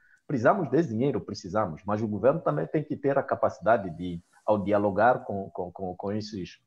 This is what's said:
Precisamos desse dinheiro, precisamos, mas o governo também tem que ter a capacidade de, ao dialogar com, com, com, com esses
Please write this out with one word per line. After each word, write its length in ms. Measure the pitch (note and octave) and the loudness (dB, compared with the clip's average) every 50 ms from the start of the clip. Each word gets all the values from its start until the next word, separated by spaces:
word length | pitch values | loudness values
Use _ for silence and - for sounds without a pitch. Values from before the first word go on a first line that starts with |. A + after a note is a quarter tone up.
| _ _ _ _ _ | _ _ _ _ _
Precisamos 420 | - B2 A#2+ A#2 D3+ G#3 G3+ E3 A#2+ | -4 -2 2 4 4 4 4 0 2
desse 200 | B2+ D#3+ E3+ B2 | 2 2 2 2
dinheiro, 320 | A2 A2 C3 C#3+ B2+ G2 | 0 0 0 0 0 -2
precisamos, 600 | - - G2+ - - F2+ F2+ A2 G#2 F2 D#2 D2 - | -4 -6 -10 -10 -10 -2 -2 0 0 0 -4 -8 -4
mas 160 | G2+ G#2 G#2+ | -4 -2 -2
o 60 | A2 | 0
governo 320 | G#2+ G#2 F#2+ G#2 B2+ D#3 D#3+ | -2 -2 2 4 4 4 4
também 260 | - D3+ D3 D3+ D#3+ | 0 -2 -2 0 -4
tem 180 | D#3 - D#3+ C#3+ | -2 -2 -2 -2
que 120 | - D3 | -2 -6
ter 220 | - - C#3 C#3 | -2 0 2 2
a 60 | C#3 C3 | 2 0
capacidade 680 | - A#2 - - G2 - - F2+ G#2 A#2 A2+ F#2+ F2+ | 0 -2 0 0 -2 -2 0 2 2 4 4 2 -6
de, 300 | D#2+ D#2+ F2+ F2+ F2 E2+ - _ _ _ _ | -8 -6 -6 -6 -6 -8 -12 _ _ _ _
ao 180 | - G#2+ G#2 F#2 | 2 2 2 2
dialogar 560 | G2+ G#2 G2+ G2+ G#2 F#2 G2 A2 A#2+ - B2+ - | 2 2 2 2 2 2 4 4 4 4 2 -2
com, 260 | - G#2 G2 G2 - | -6 -6 -6 -6 -8
com, 200 | - - F2+ F2 | -8 -8 -8 -8
com, 240 | - - F#2+ F#2 F2 | -8 -8 -8 -8 -8
com 160 | - - G2 | -6 -6 -4
esses 480 | G#2 A2 G#2+ G#2 A2 F#2+ E2+ - - _ _ | -4 -4 -6 -6 -8 -8 -8 -10 -12 _ _